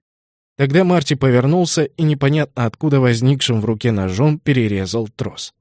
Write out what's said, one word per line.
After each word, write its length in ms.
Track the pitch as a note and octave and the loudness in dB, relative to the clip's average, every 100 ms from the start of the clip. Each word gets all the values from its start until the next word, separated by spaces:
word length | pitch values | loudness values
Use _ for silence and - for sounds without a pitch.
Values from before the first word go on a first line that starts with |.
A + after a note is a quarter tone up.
| _ _ _ _ _ - | _ _ _ _ _ -4
Тогда 280 | C3+ E3 | 0 2
Марти 320 | F3+ F3 - C#3 | 2 2 0 0
повернулся 680 | C3+ B2 C3+ F3+ E3+ - | 2 2 2 2 0 0
и 200 | C#3+ - | -2 0
непонятно 640 | D#3 C#3+ C#3 D3+ D3 - A#2 | 0 0 0 0 -2 -4 -4
откуда 340 | - D#3 C#3 | -2 0 2
возникшим 600 | B2+ A2+ B2+ C#3 - A2+ | 2 2 2 0 0 -2
в 60 | G#2+ | -2
руке 260 | G#2+ A#2+ | -2 -2
ножом 460 | G2+ F#2+ F#2+ D3+ D3+ | -2 -2 0 0 0
перерезал 680 | D3 C3+ A2 G2+ F#2 A2+ G#2+ | 0 0 0 -2 -4 -6 -8
трос. 460 | - - - - - | -8 -10 -10 -16 -18